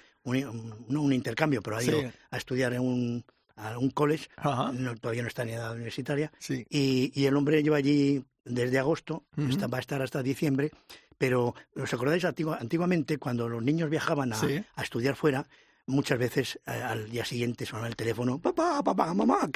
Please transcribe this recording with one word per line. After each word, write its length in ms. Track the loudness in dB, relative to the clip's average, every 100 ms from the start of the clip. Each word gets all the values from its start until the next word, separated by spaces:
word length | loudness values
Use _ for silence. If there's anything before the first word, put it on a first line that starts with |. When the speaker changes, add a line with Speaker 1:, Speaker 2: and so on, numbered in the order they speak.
| -16 _
Speaker 1:
un, 120 | -2 -2
un, 500 | -2 -8 -12 -12 -4
no 140 | 0
un 100 | 2
intercambio, 480 | 2 0 0 2 2
pero 140 | 0 -2
ha 40 |
Speaker 2:
Sí. 80 | 2
Speaker 1:
ido 200 | 0 0 -8 _
a 60 | -10
estudiar 340 | -4 0 0
en 80 | 0
un, 440 | 0 0 0 -4 -8 _ _ -12
a 220 | -10 -2
un 120 | -2
college. 380 | 2 0 0 -6 -4
Speaker 2:
Ajá. 360 | -2 0 -2
Speaker 1:
No, 240 | -2 -4 -4
todavía 260 | -4 -4
no 60 | -4
está 140 | -4
en 80 | -6
edad 220 | -6 -8
universitaria. 580 | -8 -8 -6 -2 -2 -4 -6
Speaker 2:
Sí. 280 | -6 -6 -2
Speaker 1:
Y, 420 | 2 4 4 2
y 120 | 2 4
el 100 | 4
hombre 260 | 4 4
lleva 140 | 4 4
allí 480 | 4 4 4 2 -4 _
desde 340 | -6 -2 2 2
agosto, 460 | 2 0 -4 -10 -8 -4
Speaker 2:
Ujú. 140 | 0
Speaker 1:
está, 160 | 0 -2
va 100 | -4
a 40 |
estar 180 | -4 -4
hasta 220 | -2 -2
diciembre. 480 | -2 0 2 2 0 -4 -20 -20 _ -2
Pero, 360 | 2 4 2 -2 -10 -6
¿os 160 | -4
acordáis? 320 | 0 2 2
Antigua-, 320 | 2 0 -2 -4
antiguamente, 600 | -2 0 2 2 0 -2
cuando 300 | -2 -2 -2
los 140 | 0
niños 280 | 0 2 0
viajaban 420 | 0 0 0 0
a, 40 | 0
Speaker 2:
Sí. 280 | -2 -2 -6 -8
Speaker 1:
a 60 |
estudiar 340 | -6 0 0 2
fuera, 300 | 2 2 -4 -14 _ _
muchas 320 | -2 0 2 2
veces, 420 | 2 0 -2 -4 -8
eh, 40 |
al 400 | -6 -4 -4 -4
día 140 | -6
siguiente 420 | -4 -2 -2 -4 -8
sonaba 220 | -6 -6
el 80 | -4
teléfono, 420 | -2 0 -2 0
"Papá, 440 | 0 2 0 2
papá, 280 | 0 0 0
mamá, 240 | 2 4 4
que 60 | 2